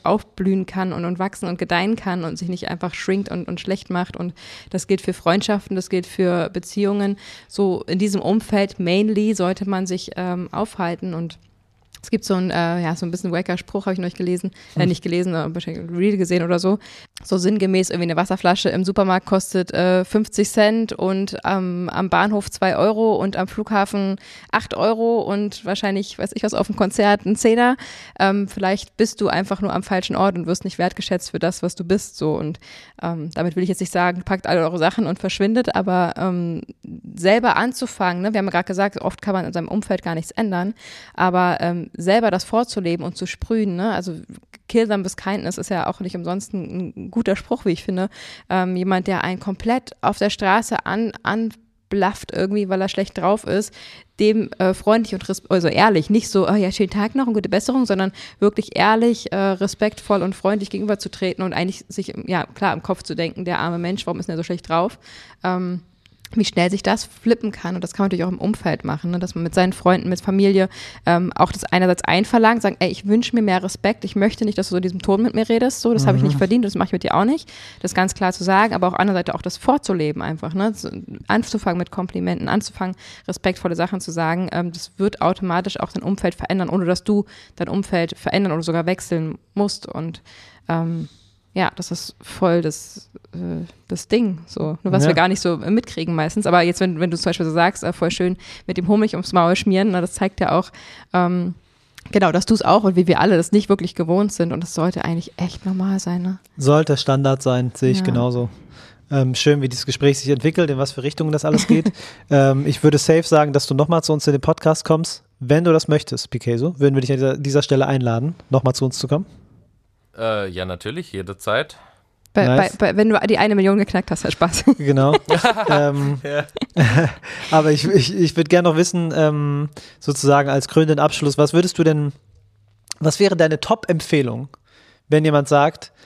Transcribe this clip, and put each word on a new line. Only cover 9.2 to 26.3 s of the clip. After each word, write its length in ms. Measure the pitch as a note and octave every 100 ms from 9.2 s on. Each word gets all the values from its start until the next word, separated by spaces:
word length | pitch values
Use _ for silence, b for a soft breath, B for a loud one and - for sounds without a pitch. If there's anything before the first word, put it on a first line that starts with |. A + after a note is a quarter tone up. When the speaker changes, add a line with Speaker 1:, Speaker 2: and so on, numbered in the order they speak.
| G#3+ G3+
Speaker 1:
sollte 340 | F3+ F#3+ G3
man 160 | F#3+ F#3
sich, 240 | F#3 - -
ähm, 340 | F3+ F3+ F3+
aufhalten 640 | F3+ G#3+ - E3+ E3+ F#3
und 240 | E3 E3 - _ _ _ _ _ -
es 80 | -
gibt 120 | A3 -
so 100 | F#3
ein, 160 | F#3
äh, 300 | E3+ E3+ F3
ja, 140 | E3 E3+
so 100 | F3
ein 40 |
bisschen 200 | F3 F#3
wacker 240 | E3+ F#3 F3
Spruch, 300 | - G3+ G3
habe 60 |
ich 60 | F#3
neulich 140 | F3
gelesen, 380 | - F3+ F3+ F#3+ - B B
äh, 60 |
Speaker 2:
Hm. 40 | F3+
Speaker 1:
nicht 160 | F3
gelesen, 300 | F3+ F3 F3+ E3
aber 180 | D3+ E3+
wahrscheinlich 280 | E3 E3+
ein 100 | E3+
Reel 220 | F3 G3+ G3+
gesehen 280 | F3 F3+
oder 140 | E3+ F3
so. 180 | F#3 G#3 B B B -
So 140 | - F#3
sinngemäß 520 | F3+ G#3 F#3+ F#3 F3+
irgendwie 140 | F3
eine 120 | E3+ D#3+
Wasserflasche 540 | F#3+ F#3 F3+ F#3+ F#3
im 160 | F#3 F#3
Supermarkt 400 | G3 F#3+ F#3 -
kostet, 480 | F#3+ - F#3+ F3+
äh, 320 | - F3+ F#3 F3+
fünfzig 440 | G#3+ G#3+ - G#3
Cent 420 | - G#3+ A3+ A3
und 500 | - F#3 F#3+ G3 -
am, 460 | - F#3+ F3+ F3 F3+
am 200 | - F#3
Bahnhof 400 | E3+ G3+ G#3 -
zwei 260 | - F#3 -
Euro 380 | F#3+ G#3+ A3+ G#3
und 200 | G3 -
am 120 | F#3+
Flughafen 720 | - G#3+ G#3+ G3+ G3+ G3 G3 B B B
acht 240 | - - -
Euro 460 | G3+ A3+ A#3 A#3
und 440 | - G3+ G#3 - G3+
wahrscheinlich, 520 | G3 G3+ G3 G3+ -
weiß 140 | G3